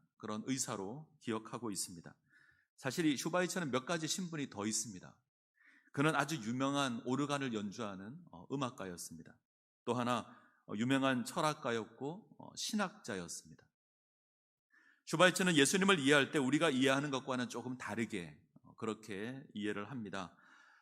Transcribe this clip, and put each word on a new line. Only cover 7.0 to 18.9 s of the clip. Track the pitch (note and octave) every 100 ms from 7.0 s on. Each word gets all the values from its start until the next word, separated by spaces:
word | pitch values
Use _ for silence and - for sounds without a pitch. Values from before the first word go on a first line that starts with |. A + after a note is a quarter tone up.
| B2
오르간을 | C3+ C#3+ C#3+ C3+
연주하는, | G#2+ G2+ F#2 G#2 F#2+ G2+ E3 E3
어, | E2+ -
음악가였습니다. | C#3 B2 - F#2+ F2 - D#2+ - - _ _ _ _
또 | A#2
하나, | A#2+ A#2+ A#2 - - _ _ -
어, | G#2
유명한 | B2 C3+ C3+ B2+ A2
철학가였고, | F3+ D#3 D3 B2+ A2+ G#2 - C3+ F#3+ - -
어, | - -
신학자였습니다. | - G#3+ F#3 - - F#2+ E2+ - D#2 - _ _ _ _ _ _ _ _ _ _ _ - _ _ -
슈바이처는 | D#3 F3+ F3 F3+ D3+
예수님을 | C#3 G3 F#3+ F#3
이해할 | C3+ D3 C3
때 | D#3
우리가 | B2+ C#3+ E3
이해하는 | C3 C3+ C3+ D3+
것과는 | C3 C3+ B2+ A#2
조금 | B2 B2 B2+
다르게, | - G#2 A2+ G2 D#2+ D2+ _ -
어, | - -
그렇게 | A2